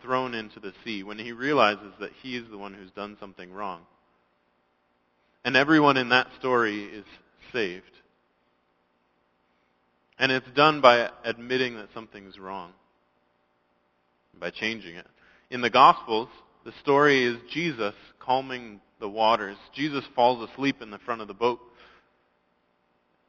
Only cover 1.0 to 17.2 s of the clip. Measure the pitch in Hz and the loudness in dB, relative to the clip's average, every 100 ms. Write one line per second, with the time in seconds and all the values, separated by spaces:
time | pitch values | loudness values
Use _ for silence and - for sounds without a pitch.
1 | 101 107 120 117 135 143 104 101 104 90 | -10 -12 -14 -8 -2 2 2 2 -10 -14
2 | 101 - 131 123 113 104 101 98 95 101 | -14 -12 -12 -12 -12 -16 -16 -18 -18 -14
3 | 104 104 98 92 90 95 101 85 87 _ | -14 -14 -20 -20 -18 -12 -12 -12 _ _
4 | _ _ _ _ _ _ _ _ _ _ | _ _ _ _ _ _ _ _ _ _
5 | _ _ _ _ 123 131 139 156 147 131 | _ _ _ _ 0 2 4 6 6 4
6 | 120 127 - - 131 123 113 104 101 107 | 4 2 2 -6 0 0 0 -4 -10 -16
7 | - - _ _ - 127 95 90 - _ | -18 -20 _ _ -10 -4 -4 -6 -18 _
8 | _ _ _ _ _ _ _ _ _ _ | _ _ _ _ _ _ _ _ _ _
9 | _ _ _ _ _ _ _ _ _ _ | _ _ _ _ _ _ _ _ _ _
10 | _ - 131 131 127 127 156 147 127 120 | _ -2 0 0 -2 4 4 8 6 6
11 | 110 - 117 113 120 127 127 113 101 113 | 2 -6 -10 -8 -6 -4 -4 -6 -14 -16
12 | 110 104 98 95 95 95 87 92 _ _ | -16 -20 -20 -18 -14 -14 -14 _ _ _
13 | _ _ _ _ _ _ _ _ _ _ | _ _ _ _ _ _ _ _ _ _
14 | _ _ _ 85 87 - 110 113 90 87 | _ _ _ _ -12 -6 -6 -6 -12 -18
15 | - _ _ _ _ 127 120 127 151 170 | -20 _ _ _ _ -4 2 6 6 6
16 | 123 110 123 - _ _ 117 - 143 139 | -2 -4 -4 -14 _ _ -20 -8 2 4
17 | 147 131 | 6 4